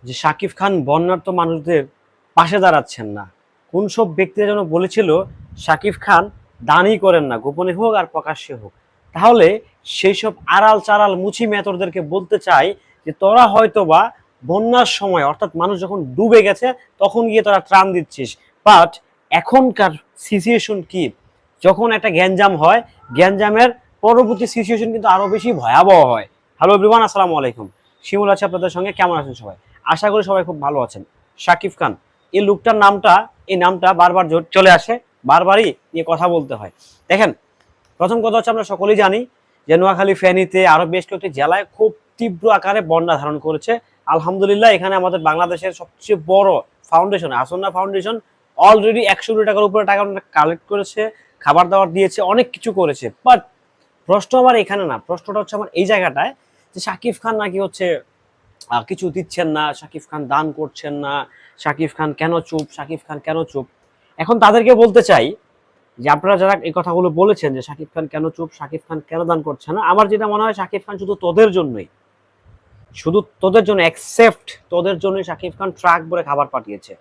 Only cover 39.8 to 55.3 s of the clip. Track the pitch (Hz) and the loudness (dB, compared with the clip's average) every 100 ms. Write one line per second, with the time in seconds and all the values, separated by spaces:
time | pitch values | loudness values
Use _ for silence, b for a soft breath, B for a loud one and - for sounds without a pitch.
39.8 | 190 185 196 185 185 185 185 185 185 160 | 2 0 0 2 2 2 0 2 4 4
40.8 | 170 180 170 190 196 135 143 185 196 _ | 2 -4 -6 -10 -10 -4 -2 -2 -4 _
41.8 | 220 214 _ _ 233 170 214 208 185 208 | -2 -2 _ _ -8 -4 0 0 0 -4
42.8 | 165 165 170 151 147 151 156 156 - 233 | 0 -2 0 -2 -4 -6 -6 -8 -4 -6
43.8 | _ _ - 160 160 190 196 202 226 190 | _ _ -4 -2 -2 -2 0 4 4 4
44.8 | 185 190 180 175 156 160 175 170 185 170 | 0 -2 -2 -2 -2 0 -2 -4 -8 -12
45.8 | 170 _ - 202 156 190 196 151 - _ | -20 _ -6 -4 2 2 2 0 -4 _
46.8 | _ 165 190 202 160 123 131 180 196 185 | _ 0 0 -4 -4 -6 -6 -6 -6 -6
47.8 | 196 196 190 226 _ _ _ - 180 220 | -4 -6 -6 -10 _ _ _ 4 6 6
48.8 | 208 226 202 190 - 220 214 202 208 208 | 4 0 0 -2 -2 -2 0 0 0 0
49.8 | 196 202 202 196 _ 160 151 170 _ 202 | 0 0 -2 -6 _ 0 0 -2 _ -8
50.8 | 196 - 214 b b b - 151 175 196 | -6 -6 -8 b b b 0 2 4 2
51.8 | 190 170 190 - 185 220 247 - 233 190 | 0 0 -2 2 2 2 0 -4 -8 -2
52.8 | 170 139 120 - 254 240 - _ _ _ | -2 -2 -10 -4 4 4 2 _ _ _
53.8 | _ _ - 196 - 254 254 240 185 202 | _ _ -2 -2 0 2 4 4 0 -4
54.8 | 175 135 _ 170 - | -6 -8 _ -10 -6